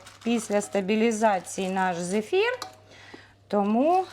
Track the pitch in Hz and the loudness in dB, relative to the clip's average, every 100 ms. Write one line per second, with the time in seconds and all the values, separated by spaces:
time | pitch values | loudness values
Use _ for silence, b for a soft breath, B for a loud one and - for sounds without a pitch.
0 | - - 226 233 - 202 208 202 190 220 | -8 -8 -2 -2 0 -2 0 -2 0 2
1 | 233 220 220 190 - - 190 190 185 170 | 2 2 2 2 -4 -6 -4 0 0 -2
2 | 175 208 214 370 453 508 - - B B | -2 -4 0 0 0 -2 -8 -16 B B
3 | B B B B - 208 202 220 294 359 | B B B B -4 0 2 2 4 2
4 | 370 | 0